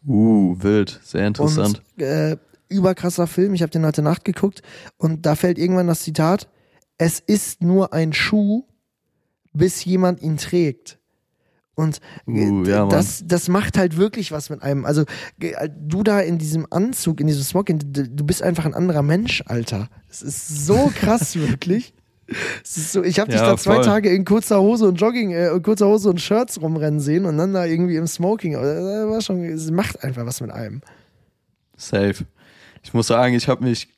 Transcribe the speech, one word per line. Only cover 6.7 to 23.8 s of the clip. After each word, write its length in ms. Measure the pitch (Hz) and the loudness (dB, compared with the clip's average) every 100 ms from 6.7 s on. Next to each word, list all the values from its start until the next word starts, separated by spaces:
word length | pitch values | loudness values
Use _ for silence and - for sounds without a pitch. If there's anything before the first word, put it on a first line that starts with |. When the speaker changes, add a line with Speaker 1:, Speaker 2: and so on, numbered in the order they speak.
| _ _ _ | _ _ _
Speaker 2:
„Es 220 | 165 - | -2 -2
ist 420 | - 208 - - | 0 0 0 -2
nur 320 | 170 190 190 | 2 2 2
ein 180 | 160 160 | 0 -2
Schuh, 520 | 151 - 214 202 220 - _ _ _ _ _ _ _ _ | -2 0 2 2 0 -4 _ _ _ _ _ _ _ _
bis 280 | 151 185 - | 0 0 0
jemand 360 | 180 185 180 175 | -2 2 2 0
ihn 160 | 160 151 | -4 -4
trägt.“ 640 | - 175 160 123 - - _ _ _ _ _ _ _ | -2 0 0 -2 -16 -20 _ _ _ _ _ _ _
Und, 260 | - 160 147 - - - | -2 -2 -2 -12 -16 -4
äh, 20 | 113 104 | 0 0
Speaker 1:
Uh, 120 | 98 | 2
Speaker 2:
d-, 60 | 92 | 2
Speaker 1:
ja, 100 | 104 | 2
Mann. 100 | 101 | 2
Speaker 2:
das, 340 | 101 - - - | 2 0 -6 -2
das 220 | 175 - | -2 0
macht 300 | 185 208 - | 0 0 0
halt 180 | 180 160 | 0 2
wirklich 340 | 208 220 185 | 0 -2 -8
was 200 | 151 - | -8 -10
mit 120 | 147 | -8
einem. 220 | 139 139 | -4 -2
Also, 200 | 139 147 151 - - _ | 0 0 0 -6 -16 _
ge-, 160 | 170 | -10
äh, 160 | - 156 | -6 -8
du 280 | 151 151 180 | -8 -6 0
da 180 | 208 202 | 2 2
in 160 | 170 170 | 2 -2
diesem 300 | 156 160 - | -2 -4 -2
Anzug, 480 | - 220 262 - 156 | -2 -2 -2 -4 0
in 40 | 151 | 0
diesem 160 | 147 | 0
Smoking, 360 | 139 180 202 160 | 0 -2 0 -2
d-, 260 | 143 139 131 | -2 -4 -4
du 140 | 139 147 | -4 -2
bist 160 | - | 0
einfach 240 | - 165 156 | 0 0 -2
ein 80 | |
anderer 280 | - 180 151 | -2 0 0
Mensch, 400 | 143 175 240 - - | 2 0 0 -4 -4
Alter. 420 | 117 117 104 113 - _ | -6 -4 -6 -6 -12 _
Es 100 | - | -14
ist 460 | - 143 - 147 147 | -12 -10 -8 -6 2
so 260 | 220 285 | 4 4
krass, 400 | - 202 226 156 175 | 2 2 2 0 -2
Speaker 1:
<laughs> 120 | 147 | -2
Speaker 2:
wirklich. 460 | 131 175 208 - _ _ _ - - - - | -2 0 -2 -2 _ _ _ -12 -8 -8 -8
Es 160 | - - | -10 -10
ist 140 | 156 | -4
so, 100 | 190 | -2
ich 180 | 175 180 | 0 0
hab 80 | 208 | 2
dich 80 | 110 | 4
Speaker 1:
Ja, 100 | 117 | 4
Speaker 2:
da 60 | 117 | 4
zwei 160 | - | 4
Speaker 1:
voll. 100 | 240 | 4